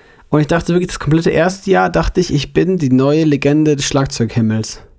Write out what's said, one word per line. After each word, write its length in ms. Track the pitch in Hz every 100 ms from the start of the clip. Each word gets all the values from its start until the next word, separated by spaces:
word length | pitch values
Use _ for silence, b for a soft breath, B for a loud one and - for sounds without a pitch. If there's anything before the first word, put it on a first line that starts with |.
| b b b
und 120 | 151
ich 60 | 147
dachte 260 | 170 -
wirklich, 140 | 175 180
das 120 | -
komplette 300 | - 160 170
erste 400 | - 175 190 -
Jahr 200 | 185 185
dachte 300 | 170 165 -
ich, 140 | 175
ich 200 | 143 139
bin 240 | 156 165 185
die 120 | 139
neue 340 | 127 135 156 160
Legende 500 | 143 143 151 151 143
des 100 | 139
Schlagzeughimmels. 960 | 139 135 - 113 - 110 110 110 - -